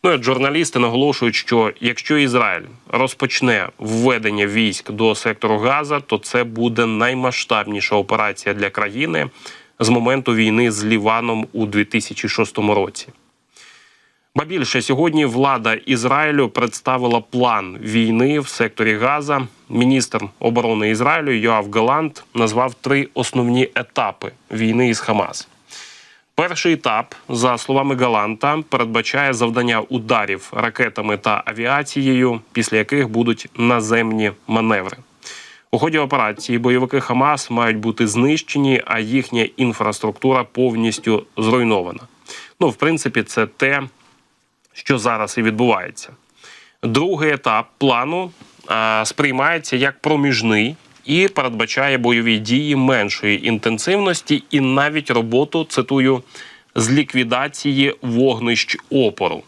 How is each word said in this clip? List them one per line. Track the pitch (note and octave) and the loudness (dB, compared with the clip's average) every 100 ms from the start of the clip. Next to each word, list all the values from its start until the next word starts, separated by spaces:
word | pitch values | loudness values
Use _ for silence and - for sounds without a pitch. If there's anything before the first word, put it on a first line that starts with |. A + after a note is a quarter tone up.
Ну, | F#3 | 2
і | D3+ | 2
журналісти | A#2+ B2+ C#3 D3+ D#3+ B2+ | 2 2 2 2 0 2
наголошують, | A#2+ A#2+ C#3+ C3+ A#2+ - | 2 2 0 2 0 -2
що | - A#2 A2 - | 0 2 2 0
якщо | A#2+ A#2+ - D3+ | -4 -4 -2 0
Ізраїль | C#3 B2 A2 F2 - - - | 2 2 2 -2 -8 -20 -6
розпочне | B2 B2+ - C3+ - B2+ A2 F2+ - | -2 -2 -2 -4 0 2 2 -2 -8
введення | G#2+ A2+ B2 A#2+ A2 G#2 G2+ | -4 2 2 2 -2 -2 -2
військ | G#2+ A2 F#2 - | 0 0 -2 -8
до | G#2+ A2+ G2+ | 0 0 2
сектору | A#2 G#2+ A2 G#2+ | -2 -2 0 0
Газа, | A#2 C#3+ D3 C#3+ | 2 0 -2 -4
то | C#3 G#2 | -2 -4
це | - B2 | -2 -2
буде | A#2 A2+ A#2 A#2 A2+ | -2 -2 -2 0 0
наймасштабніша | A2 A#2+ B2+ B2+ A#2+ - A2 G#2 G#2 - G#2 | 2 0 0 -2 -4 -2 -2 -2 -4 0 0
операція | G2 A2 G#2+ G2 - G2+ | 0 -2 -2 -4 -6 -2
для | G2+ | -4
країни | - G#2 A2 D#3+ D#3+ D2 - - - _ _ | -4 -6 -4 -4 -2 -4 -8 -20 -20 _ _
з | A2 | 2
моменту | A#2+ A#2 C3 B2 A2+ | 2 2 0 0 2
війни | A2 A2 A#2+ | 2 2 2
з | G#2 G#2 | 0 0
Ліваном | A2 G#2 A2+ A#2 A2+ - | 2 2 0 0 -4 -4
у | A2 A2 | -4 -2
дві | G#2 G#2 | 0 0
тисячі | A2+ - - G2 | -2 -4 -8 -6
шостому | - G#2+ - G#2+ | -2 -2 0 0
році. | G#2 G2 - - _ _ _ _ _ - - _ _ _ _ _ C3+ | 0 0 -6 -18 _ _ _ _ _ -20 -20 _ _ _ _ _ -4
Ба | D#3 | -2
більше, | F#3+ B2 - | -4 -2 -2
сьогодні | - C3+ E3+ D#3 C#3+ | 0 2 2 2 0
влада | A#2 C#3 B2+ A2+ | 2 2 2 0
Ізраїлю | A2 - C3 B2+ C3+ D3+ D3 B2 | -2 0 0 4 4 2 2 0
представила | - A#2+ - - C3 B2 A#2+ | 0 -2 -2 -2 0 2 0
план | A2+ B2+ B2 A2 F#2+ F#2 | 0 0 2 2 -4 -10
війни | G#2+ A2+ A2+ A2+ C3 D3+ | -2 0 2 4 2 2
в | C3+ | -2
секторі | - A2+ - A2 G#2+ | -2 -4 0 0 0
Газа. | B2 D3 C#3+ C#3+ B2+ _ _ | 0 -2 0 -2 -2 _ _
Міністр | A#2 B2 C3+ A2+ A2 G2+ _ | 0 4 2 0 -6 -8 _
оборони | A#2 A#2 A#2 A2 G#2+ | 0 0 0 0 0
Ізраїлю | A2 B2+ E3 D3 | 0 0 0 0
Йоав | A#2 A2+ A2 G2+ | 0 2 0 0
Галант | A2 A2+ D3 D#3 - - | 0 2 2 -2 -8 -10
назвав | A#2 A2+ A2 B2+ | -2 0 0 -2
три | B2 B2+ C#3 - | -4 -2 0 0
основні | - B2 C3 A#2+ B2 C3 - | -4 -2 0 2 2 0 -2
етапи | B2+ - G#2+ - - - _ | -4 -2 -4 -4 -12 -14 _
війни | A2 A2 A2+ B2 | -2 0 2 2
із | A2 | 0
Хамас. | - G#2+ F#2+ - - _ _ - - - - _ _ - | 0 0 -2 -6 -16 _ _ -20 -20 -20 -20 _ _ -4
Перший | F3 E3+ F3+ | -2 0 0
етап, | D#3+ B2 A2 A#2+ - - | 0 0 -2 -4 -12 -8
за | A#2+ B2+ A#2 | 0 0 0
словами | - C3+ C#3 C3 | 0 0 0 0
Галанта, | B2 A2 G#2 A2 C#3+ D3+ D3+ | 2 2 0 -2 -2 -2 -2
передбачає | C3 A#2 A2+ - C3+ C#3+ | -2 0 -2 -2 0 0
завдання | A#2+ A#2+ A#2 A#2+ A2+ | 0 0 0 0 0
ударів | G#2+ B2+ A2 A#2 G2+ F#2+ - - | -2 -6 0 0 0 -4 -6 -4
ракетами | A#2 A2 A#2 G#2+ G#2+ G#2 | -4 -2 -2 -2 -4 -2
та | A2 G#2 - | 0 -2 -4
авіацією, | A2 A#2 C#3+ C#3+ C#3+ C3+ B2+ B2+ A#2 - | -6 -2 -2 -2 -2 0 2 2 0 -6
після | - A2 A2 | -4 0 0
яких | G#2+ C#3+ B2 | 0 0 0
будуть | A2+ A#2 A2+ - - | 0 0 0 -6 -2
наземні | A#2 A#2+ G#2+ A2+ A2+ A2 G#2+ G2 - | 2 2 2 0 2 0 -2 -4 -2
маневри. | A2 A2 G#2 F#2+ - - _ - - - - _ | 0 2 0 -2 -12 -18 _ -20 -20 -20 -20 _
У | A#2+ | 0
ході | D#3+ D#3+ | 2 0
операції | C#3 C#3 A2 G#2 - A#2+ | 0 0 0 -2 -4 0
бойовики | B2 B2+ B2+ C#3 | 2 2 2 -2
Хамас | - B2 C#3 C#3+ - | 0 2 2 0 -2
мають | A#2+ A#2 A2 | 0 0 0
бути | A2+ A2 A2 | -2 0 0
знищені, | G#2 C3 D#3 - C#3+ C#3 B2+ - | 2 2 2 -2 0 2 2 0
а | A2+ | -4
їхня | A2 C3 A#2+ A#2+ A2 - | 0 -2 0 -2 -2 0
інфраструктура | B2+ A2 G#2+ G#2 G#2+ - C3 C3 | -2 0 -2 -2 -4 -2 0 0
повністю | A#2 - B2+ A2+ A2+ G#2 - G#2+ - - | -2 0 0 2 0 0 0 -2 -2 -4
зруйнована. | A2 B2 A#2 G#2 F2 E2 - _ - - - _ | 0 2 2 0 -2 -10 -18 _ -20 -20 -20 _
Ну, | E3 | 0
в | - | 2
принципі, | D3 D#3+ C3 A2+ | -2 0 -2 -4
це | G#2 - G#2+ | -4 -2 -2
те, | _ C3+ C#3 C3 _ _ _ _ _ _ _ _ | _ 0 0 -4 _ _ _ _ _ _ _ _
що | - - C3 | -18 -2 0
зараз | A2 A2+ G#2 - | 0 -2 -2 0
і | |
відбувається. | A2+ A2 B2 G2+ F2+ - - - _ _ - - - _ | -2 2 2 2 -4 -14 -20 -20 _ _ -20 -20 -20 _
Другий | A#2 A#2 E3+ E3 D#3 | -2 0 0 0 0
етап | C#3 B2 A2 A#2 _ | 0 0 0 -2 _
плану, | C#3 A#2 C3+ F3 F3+ - - - - | 2 2 0 -4 -6 -12 -20 -20 -6
а, | G#2+ A2 A2 G#2+ | -2 0 0 -2
сприймається | - C#3+ B2+ C#3+ E3 D3 B2+ | -2 -2 2 0 0 -2 0
як | C3+ C3+ | 0 -2
проміжний | D3+ D3+ C#3+ A#2+ A2+ G#2+ A2+ D#3+ - - - | 0 2 2 2 2 2 0 -4 -20 -18 -2
і | D#3+ F#3+ | 2 2
передбачає | F#3+ C3 A2+ A2+ - C#3 C3 | 0 -2 -2 -2 0 0 2
бойові | A#2 A#2 A#2 A2 | 2 2 2 0
дії | G#2+ B2+ D3 C#3 | 0 0 2 2
меншої | C3 B2+ G#2 - G#2+ G#2 - | 4 2 0 -2 0 0 0
інтенсивності | A2 A2+ A2 - G3 G3 E3+ - C#3+ - | 0 -2 -2 0 0 0 -2 -2 -2 0
і | D3 | 0
навіть | C3 C3+ D3 D#3 D3 | 2 2 0 -2 -2
роботу, | A#2+ A2+ A#2+ D3 E3+ D#3 | -2 2 0 2 -2 -2
цитую, | - B2 C#3 C3 B2+ - - - - _ - | -4 0 2 2 0 -4 -20 -20 -20 _ -2
"з | A2+ | 2
ліквідації | C#3 C#3 C3 A#2+ B2 C#3+ - D3 C3+ C#3 - | 2 2 -2 0 0 -2 -4 -2 2 0 0
вогнищ | B2+ A#2 C3+ A2+ A#2 A2+ - - - | -2 2 2 2 0 0 -2 -6 -2
опору". | C#3 A2+ - F2+ D#2+ | 0 2 0 -4 -4